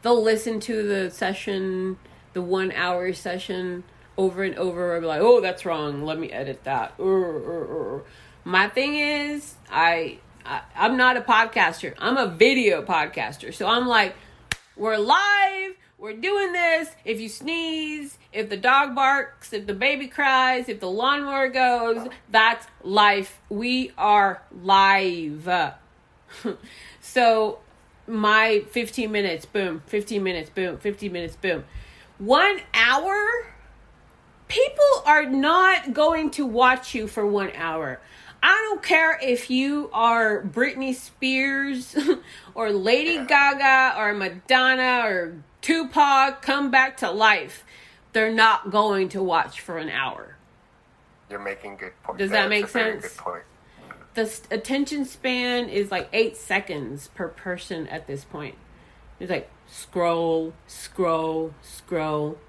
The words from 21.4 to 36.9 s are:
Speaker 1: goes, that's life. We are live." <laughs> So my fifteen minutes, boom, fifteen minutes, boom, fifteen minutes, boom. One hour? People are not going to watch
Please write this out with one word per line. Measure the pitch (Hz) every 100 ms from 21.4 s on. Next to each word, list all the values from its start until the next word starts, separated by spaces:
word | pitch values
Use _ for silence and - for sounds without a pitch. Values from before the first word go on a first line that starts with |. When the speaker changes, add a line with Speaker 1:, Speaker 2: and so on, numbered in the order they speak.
| 262
Speaker 1:
goes, | 262 254 240 233 226 233 - _
that's | 220 220 233 - _
life. | - 202 208 202 190 - _
We | 208 240 254 262 -
are | 208 208 196 185 -
live." | 185 180 196 196 196 190 175 156 151 165 180 147 - _ _ _ _ _ -
<laughs> | 233 - - - - -
So | - - 233 220 214 - _ _ _ _ -
my | 226 208 214 220 214 208
fifteen | 240 233 - 220
minutes, | 208 196 160
boom, | - 208 185 160 -
fifteen | 208 208 208
minutes, | 190 175 156
boom, | - 185 156
fifteen | 208 202 202
minutes, | 175 165 -
boom. | 185 165 - - - - - _
One | 202 277 392 381 -
hour? | - 233 269 349 403 415 480 466 - - - _ _ _ _ _ _ _
People | - 554 - 571 539
are | 277 302
not | 285 269 285 349 370 359 302
going | 233 202 330 302
to | - 277
watch | 220 254 262 -